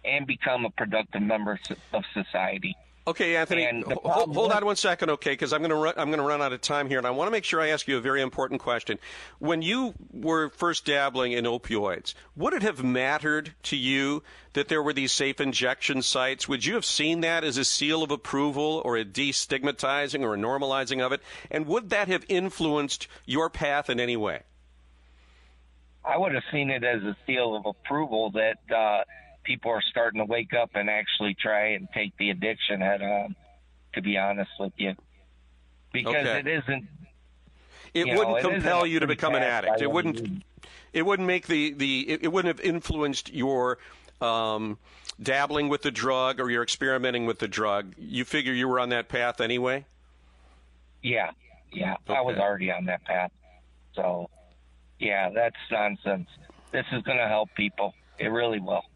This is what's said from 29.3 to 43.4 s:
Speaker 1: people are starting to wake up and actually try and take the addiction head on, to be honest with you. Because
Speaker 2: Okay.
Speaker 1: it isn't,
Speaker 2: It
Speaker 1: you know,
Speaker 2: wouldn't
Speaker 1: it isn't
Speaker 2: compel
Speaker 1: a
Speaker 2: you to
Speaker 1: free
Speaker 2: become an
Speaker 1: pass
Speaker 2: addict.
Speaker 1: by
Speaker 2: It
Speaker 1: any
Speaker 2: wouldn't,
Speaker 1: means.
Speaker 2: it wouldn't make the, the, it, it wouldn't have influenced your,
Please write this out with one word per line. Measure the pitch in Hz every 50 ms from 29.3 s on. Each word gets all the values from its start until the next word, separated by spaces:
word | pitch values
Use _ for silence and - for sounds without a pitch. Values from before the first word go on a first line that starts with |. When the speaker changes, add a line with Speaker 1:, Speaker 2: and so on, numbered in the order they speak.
| - - _
Speaker 1:
people | - 123 120 - 113
are | 113 107 - -
starting | - 123 117 117 104 107
to | 107
wake | 104 117 117 110 95
up | - 120 117 - -
and | 101 101 104
actually | 107 107 101 - - - 107 101 95 -
try | - 113 107 104 107 110
and | 107 95 95 - -
take | 117 107 98 - -
the | 104 101
addiction | 98 90 101 110 110 - - - 104 95
head | 95 98 101 98
on, | 101 101 104 101 101 104 98 _ - - - - _ _ _ _ _ _ -
to | 117
be | 95 101 101 95
honest | 95 101 101 101 98 - - -
with | 98 95 -
you. | - 101 98 95 - - _ - - - _ _ _ _ - - _ - _ _ - - _
Because | - 127 117 113 123
Speaker 2:
Okay. | 147 139 127 110 135
Speaker 1:
it | 135
isn't, | 143 165 156 127 123 139 131 107 - - - - - - - - - - _ - - - - - - - - - - -
Speaker 2:
It | 160 175 127
Speaker 1:
you |
know, | 123 196
Speaker 2:
wouldn't | 220 113 113
Speaker 1:
it | 120
isn't | 131 131 196
Speaker 2:
compel | 190 156 160 180 175 175
Speaker 1:
a |
Speaker 2:
you | 165 160 160
to | 156
Speaker 1:
free | 143 151
Speaker 2:
become | - 165 156 131
an | 135
Speaker 1:
pass | 131 127 120 113 -
Speaker 2:
addict. | 107
Speaker 1:
by | 110
Speaker 2:
It | 113 139
Speaker 1:
any | 143
Speaker 2:
wouldn't, | 143 175 170 165 151 -
Speaker 1:
means. | 113 190 190 196 - _ - - - - - - - -
Speaker 2:
it | - 160
wouldn't | 165 196 196 190 185
make | 180 185 180 -
the, | - 165 151 147 151
the, | 143 143 139 135 135 131 135 -
it, | 156 - -
it | 160
wouldn't | 170 190 175 170 156 -
have | -
influenced | 185 165 170 - - 170 156 151 143 135 - - -
your, | 120 135